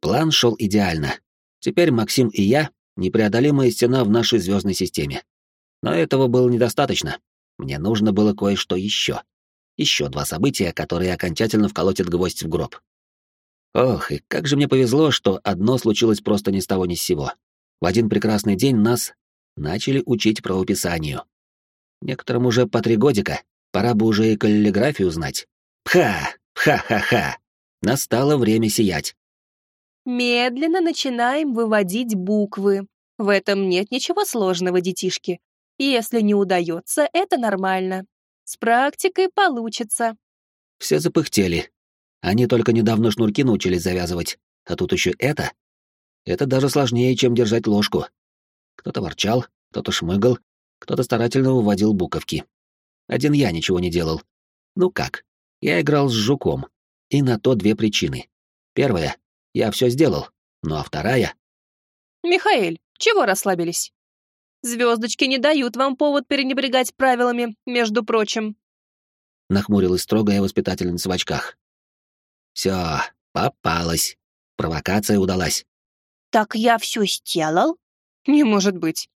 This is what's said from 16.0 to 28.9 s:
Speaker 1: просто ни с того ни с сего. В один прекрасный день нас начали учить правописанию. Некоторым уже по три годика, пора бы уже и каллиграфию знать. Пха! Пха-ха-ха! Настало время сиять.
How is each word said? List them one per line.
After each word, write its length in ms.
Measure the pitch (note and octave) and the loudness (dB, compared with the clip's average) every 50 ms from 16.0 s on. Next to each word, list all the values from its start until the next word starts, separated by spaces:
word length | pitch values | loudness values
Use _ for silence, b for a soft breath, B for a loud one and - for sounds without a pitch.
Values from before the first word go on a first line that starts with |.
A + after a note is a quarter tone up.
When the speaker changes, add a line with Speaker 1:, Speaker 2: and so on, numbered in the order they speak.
| A#2 A2+ G#2+ G#2 | 2 2 2 0
Speaker 1:
просто 300 | - A2 G#2+ G2 - G#2 | 0 -2 -2 0 0 -2
ни 80 | G2 G2 | -2 -2
с 80 | F#2 - | -2 -2
того 180 | G2 F#2+ F#2 | -2 -2 -2
ни 100 | F2 F2 | -2 -4
с 60 | E2+ | -4
сего. 320 | - - F2+ D2+ C#2+ C2+ - _ _ _ _ _ _ _ _ _ | -2 -2 -2 -2 -2 -8 -8 _ _ _ _ _ _ _ _ _
В 40 | - | -2
один 240 | E2+ F#2 A2+ A#2 G#2+ | 0 2 2 2 2
прекрасный 460 | - G2+ - - A2 G#2 G#2 G#2+ G2+ | 2 0 2 2 0 0 0 0 0
день 220 | F#2 B2 C#3 C3 A2 | 2 2 2 4 4
нас 360 | G#2 A2+ B2 A#2+ - - - _ _ _ _ _ _ _ _ | 4 2 2 0 -2 -8 -12 _ _ _ _ _ _ _ _
начали 460 | - D2 D2 E2+ A2 - - C3 C3+ - | -8 -6 -6 -4 -4 -2 -2 -2 -2 0
учить 360 | - B2 G#2+ - G#2+ A2 - | 0 -2 0 2 0 0 0
правописанию. 840 | - - F#2 F#2+ F#2 - G2+ - - F2+ E2+ E2 D#2 D2 C2+ B1+ - _ _ _ _ _ _ _ _ _ _ _ _ _ _ _ | -2 -4 -2 -2 0 0 -2 -2 0 -2 -2 -2 -4 -4 -6 -6 -10 _ _ _ _ _ _ _ _ _ _ _ _ _ _ _
Некоторым 440 | - - C#3 - - - B2+ A#2+ B2 | -8 -8 -8 -8 -6 -4 -2 2 2
уже 200 | B2+ A2 A#2+ B2+ | 2 4 2 2
по 160 | A2 - A#2+ | 2 2 0
три 140 | G#2 A#2 A#2 | 2 2 2
годика, 460 | G#2+ A2 D3 C3 G#2 - - - - - _ _ _ _ _ | 4 4 4 4 2 0 -2 -6 -8 -10 _ _ _ _ _
пора 220 | _ F#2+ G2 A#2 A#2 | _ -2 0 2 2
бы 120 | G#2 A2 | 2 2
уже 280 | A2 G#2+ G2+ A2 A2 A2 | 2 4 4 2 2 2
и 40 | G#2 | 2
каллиграфию 720 | - A2 G#2 G#2 G#2 G#2 F#2+ G2 A#2 D3 D3 - F#2+ F2+ | 2 2 4 4 2 2 2 2 0 0 0 0 -2 -2
знать. 360 | D#2+ E2 D#2 C#2 - - - _ _ _ _ _ _ _ _ | 0 -2 -6 -6 -8 -8 -12 _ _ _ _ _ _ _ _
Пха! 500 | - - F3+ E3 A#2+ F#2+ E2 D2 - - _ _ _ _ | 2 2 4 4 4 0 -2 -6 -8 -10 _ _ _ _
Пха-ха-ха! 840 | - - D#3 C#3+ G#2+ - - A#2 G#2 G2 - B2 A2+ E2+ C#2+ - - _ _ _ _ _ _ _ _ | 0 2 2 2 2 0 0 -2 -2 0 2 0 0 0 -2 -6 -10 _ _ _ _ _ _ _ _
Настало 560 | - G2+ B2 C3+ - - - A#2 C3+ C#3+ D3+ C#3 | -2 -2 0 -2 -2 -2 0 0 2 2 2 2
время 320 | A#2+ G#2 A2 A#2 A2+ G#2+ | 2 2 2 2 2 0
сиять. 460 | G#2 - A2+ G2 | 0 2 0 0